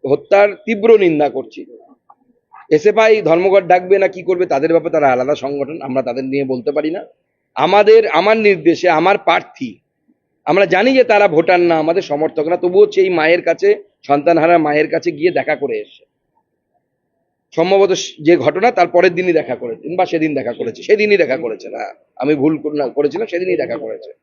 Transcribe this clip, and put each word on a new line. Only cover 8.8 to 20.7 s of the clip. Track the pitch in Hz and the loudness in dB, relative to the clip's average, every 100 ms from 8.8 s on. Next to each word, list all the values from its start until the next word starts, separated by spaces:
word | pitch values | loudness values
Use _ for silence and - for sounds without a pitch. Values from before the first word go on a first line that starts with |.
| 180 | 0
আমার | 160 175 202 | 2 2 0
প্রার্থী, | - 180 - - 120 95 _ _ _ _ _ _ - | 0 -2 -4 -14 -16 -16 _ _ _ _ _ _ -2
আমরা | 175 196 | 0 2
জানি | 180 233 | 2 2
যে | 262 | 2
তারা | 247 208 202 | 4 4 4
ভোটার | 156 165 180 | 2 2 2
না, | 175 160 | 2 0
আমাদের | 156 175 | 0 -2
সমর্থক | - 147 156 156 156 | -4 -4 -4 -2 -4
না, | 175 | -2
তবুও | 175 185 208 | 0 2 2
সেই | 196 190 | 2 0
মায়ের | 170 156 170 | 0 2 0
কাছে, | 170 160 196 208 - _ - | 0 0 0 0 -4 _ -2
সন্তানহারা | 147 147 165 160 170 | 0 2 2 4 2
মায়ের | 151 147 151 | 2 0 0
কাছে | 160 175 | -2 -4
গিয়ে | 147 170 | -2 -2
দেখা | 147 131 151 | -2 -4 -4
করে | 139 110 | -4 -6
এসে, | 104 _ _ _ _ _ _ _ _ _ _ _ _ _ _ _ _ - | -10 _ _ _ _ _ _ _ _ _ _ _ _ _ _ _ _ -4
সম্ভবত | 175 196 196 185 - - | 0 2 2 0 -6 -4
যে | 151 165 | 2 2
ঘটনা | 127 160 233 | 2 0 0
তার | 240 170 | 0 0
পরের | 175 185 170 | 2 2 0
দিনই | 180 | 0
দেখা | 160 131 117 | -2 -2 -8
করেছেন | 120 113 143 180 | -8 -10 -8 -4
বা | 175 | -2
সেদিন | 170 156 | -2 -2
দেখা | 139 113 | -4 -6
করেছে, | 110 113 | -8 -10